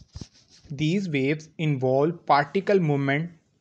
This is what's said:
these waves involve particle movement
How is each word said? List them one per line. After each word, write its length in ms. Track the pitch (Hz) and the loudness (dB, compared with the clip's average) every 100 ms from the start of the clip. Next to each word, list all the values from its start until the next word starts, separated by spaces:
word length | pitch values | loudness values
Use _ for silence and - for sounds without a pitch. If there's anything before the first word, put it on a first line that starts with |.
| - - - _ _ - - | -16 -20 -20 _ _ -20 -14
these 380 | 139 156 196 190 | -4 -2 -2 -2
waves 420 | 143 131 151 156 - | -2 0 -2 -8 -4
involve 680 | 156 135 127 135 156 175 - | -2 0 0 2 0 -2 2
particle 540 | 143 143 202 196 196 | 2 2 -2 2 2
movement 520 | 156 139 139 143 170 - _ _ | 2 0 0 -2 -4 -12 _ _